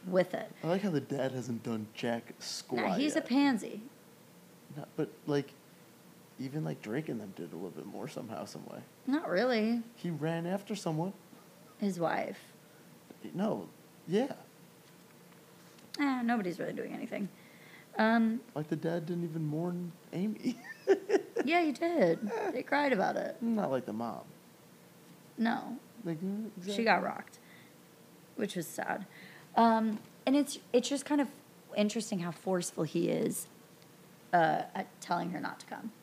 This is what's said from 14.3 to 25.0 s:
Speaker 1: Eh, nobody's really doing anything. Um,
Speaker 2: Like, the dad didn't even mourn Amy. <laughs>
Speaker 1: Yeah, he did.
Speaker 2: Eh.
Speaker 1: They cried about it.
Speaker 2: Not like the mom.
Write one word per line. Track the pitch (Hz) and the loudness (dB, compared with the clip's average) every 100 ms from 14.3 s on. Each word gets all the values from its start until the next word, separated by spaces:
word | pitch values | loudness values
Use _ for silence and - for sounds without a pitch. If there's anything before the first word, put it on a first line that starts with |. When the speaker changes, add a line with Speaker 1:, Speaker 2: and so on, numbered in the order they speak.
| - - - - - - - - - - - - - - - - - | -4 -14 -20 -20 -20 -20 -20 -20 -20 -20 -20 -20 -20 -20 -20 -14 -2
Speaker 1:
Eh, | 285 254 | 0 2
nobody's | 233 240 180 165 | 2 2 0 -2
really | 170 | -4
doing | - - | -4 -6
anything. | - - 208 190 - - - - - - - | -6 -6 -4 -4 -8 -20 -20 -20 -20 -10 2
Um, | 220 226 226 226 - - | 4 6 4 2 -4 -6
Speaker 2:
Like, | 151 | -2
the | 160 | 0
dad | 165 170 160 | 0 0 -2
didn't | 175 170 | -2 -2
even | 160 151 | -2 -2
mourn | 151 175 175 175 160 - | 0 -2 -2 -6 -10 -8
Amy. | 165 208 214 - 240 - - - | -2 -2 0 -4 -4 -10 -6 2
<laughs> | 392 - 403 - - | 2 4 0 2 -2
Speaker 1:
Yeah, | 247 339 | 4 4
he | 320 | 4
did. | 240 339 339 180 170 208 | 2 2 6 6 4 0
Speaker 2:
Eh. | 453 415 | -2 -2
Speaker 1:
They | 254 | -4
cried | 285 277 285 | 0 2 4
about | 220 175 - | 4 2 0
it. | - - | -4 -4
Speaker 2:
Not | 233 220 180 | 0 0 2
like | 131 - | 0 -2
the | |
mom. | 107 117 67 - - - - - - - - | -4 -4 -6 -12 -20 -20 -20 -20 -20 -20 -20